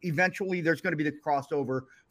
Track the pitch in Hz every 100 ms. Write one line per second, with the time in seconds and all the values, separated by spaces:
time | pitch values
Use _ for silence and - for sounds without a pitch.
0 | 180 147 180 - 190 180 160 160 185 160
1 | 151 147 156 139 135 147 131 131 131 _
2 | _